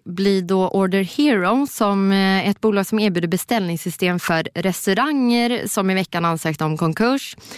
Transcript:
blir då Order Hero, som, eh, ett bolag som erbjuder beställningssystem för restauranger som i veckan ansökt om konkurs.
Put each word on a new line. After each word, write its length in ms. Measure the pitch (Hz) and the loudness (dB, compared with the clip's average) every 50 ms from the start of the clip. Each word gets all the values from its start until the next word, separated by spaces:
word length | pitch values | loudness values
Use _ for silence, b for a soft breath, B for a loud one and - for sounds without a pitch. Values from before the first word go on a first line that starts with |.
| - | -6
blir 360 | - 175 180 196 202 196 190 | -8 -4 0 2 2 2 2
då 260 | 180 175 190 190 185 - | 2 0 2 2 2 2
Order 320 | - 196 190 185 190 196 190 | 2 2 2 2 2 0 0
Hero, 640 | 175 - - 294 294 233 196 175 185 233 269 285 - | -2 -2 0 2 2 2 2 2 2 2 0 0 -2
som, 440 | - - 226 202 202 196 196 196 | -2 0 0 2 2 2 2 2
eh, 360 | 196 196 190 190 190 190 - 202 | 2 2 2 2 2 2 2 0
ett 120 | 202 - | -2 0
bolag 240 | - 220 196 202 190 | 0 0 2 0 0
som 140 | - 220 214 | 0 0 0
erbjuder 280 | 214 208 170 175 170 165 | 0 0 0 0 -2 -2
beställningssystem 920 | 185 175 - - 240 220 190 170 170 165 - 180 - - 190 180 180 175 | -2 -2 -2 -2 -2 -2 0 -2 -4 -4 -6 -6 -4 -2 0 0 0 0
för 280 | - - 170 160 160 - - | -2 -2 -2 -2 -2 -4 -4
restauranger 1120 | 170 175 190 175 - - 202 190 220 262 302 294 277 247 240 240 240 240 240 247 - - 208 | -4 -2 -2 -2 -2 -2 0 0 2 2 0 2 2 2 2 2 2 2 0 0 -2 -4 -4
som 220 | - 214 190 196 | -2 0 0 0
i 40 | 190 | 0
veckan 320 | 190 180 - - 175 170 | 0 -2 -2 -2 -2 0
ansökt 360 | 170 165 160 - 160 151 - | 0 0 -2 -2 -4 -4 -2
om 160 | 160 151 156 156 | -2 -2 -2 0
konkurs. 580 | 175 160 160 - 220 240 269 277 - - - - B B B | 0 0 0 2 2 2 0 0 -4 -8 -16 -18 B B B